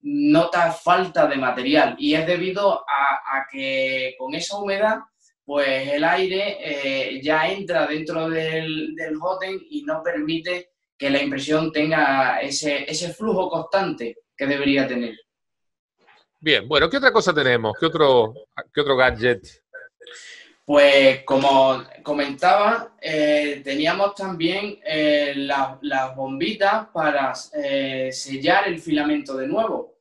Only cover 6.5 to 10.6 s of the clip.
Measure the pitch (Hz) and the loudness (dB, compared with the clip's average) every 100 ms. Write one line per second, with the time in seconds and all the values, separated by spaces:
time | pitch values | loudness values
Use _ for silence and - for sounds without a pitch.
6.5 | - 160 143 139 135 127 131 139 156 165 | -6 -8 -6 -4 -4 -4 -6 0 0 0
7.5 | 196 165 170 147 156 156 160 160 160 160 | -4 -4 -2 -2 -4 -6 -6 -4 -4 -2
8.5 | 160 160 156 156 - 160 151 175 185 190 | -4 -4 -6 -8 -8 -10 -6 -6 -6 -6
9.5 | 190 - 147 143 156 165 170 151 165 160 | -10 -10 -10 -6 -4 -4 -4 -4 -4 -4
10.5 | 180 | -8